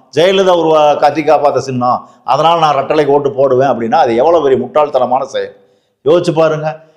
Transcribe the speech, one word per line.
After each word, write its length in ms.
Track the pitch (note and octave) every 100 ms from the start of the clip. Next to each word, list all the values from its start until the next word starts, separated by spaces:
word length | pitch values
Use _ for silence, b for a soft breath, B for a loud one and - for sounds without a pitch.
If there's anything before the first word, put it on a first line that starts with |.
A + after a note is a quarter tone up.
| _ C#3+
ஜெயலலிதா 380 | F3+ F#3+ F#3+
உருவா-, 420 | F3 D#3+ D#3 D3+ D3
கட்சி 260 | D3 D3+
காப்பாத்த 340 | D3+ D3 C#3+ C3
சின்னம், 420 | C3 B2+ B2 A#2+ B B
அதனால 320 | - C3+ D#3+ E3+
நான் 160 | D#3 C3+
ரெட்டலைக்கு 380 | C3+ D3+ C#3 C#3+
ஓட்டு 140 | C3+
போடுவேன்" 380 | A#2+ - B2+ C3+
அப்படின்னா 300 | A2+ A2+ D#3
அது 100 | C#3 A2+
எவ்வளவு 260 | D3+ E3+
பெரிய 160 | C#3 B2
முட்டாள்தனமான 640 | B2+ D3+ D3 C3 B2 C3
செயல். 300 | C#3 G#2+ G2 - _ _ _ _
யோசிச்சு 280 | C3+ E3+ E3+
பாருங்க. 360 | D#3 D#3+ D#3 D3+ D3+ b